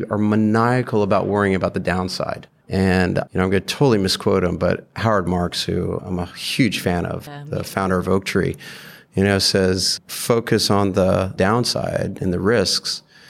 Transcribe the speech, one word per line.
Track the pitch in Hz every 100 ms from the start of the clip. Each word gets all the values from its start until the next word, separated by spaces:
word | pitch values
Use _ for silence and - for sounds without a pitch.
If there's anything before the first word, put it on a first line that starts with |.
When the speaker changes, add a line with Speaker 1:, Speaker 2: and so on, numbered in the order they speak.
| 98
Speaker 1:
are | 104
maniacal | 104 107 107 110 117 127 120 110
about | 101 101 92
worrying | 104 101 95
about | 90
the | 92
downside. | 87 90 90 - - - - _ -
And, | 95 95 92 92 95
you | - 92
know, |
I'm | 95
gonna | 95
totally | - - 143 107
misquote | 95 - 107 98
him, | 90 85
but | 87 90 - -
Howard | 113 104 90
Marks, | 90 87 -
who | - 90 90 90 95
I'm | 90
a | 87
huge | - - - 113 -
fan | 98 87 87
of, | - -
Speaker 2:
Um, | 143 143
Speaker 1:
the | - -
founder | 104 95 92
of | 92
Oaktree, | 95 98 98 90 - - - - - - -
you |
know, | 202 196
says, | - 101 95 92 - - -
"Focus | - - 117 113 113 -
on | 101 101
the | 98 92 95 95 -
downside | 95 117 120 - - - 92 95
and | 92
the | 90
risks, | 95 117 90 - - - - - -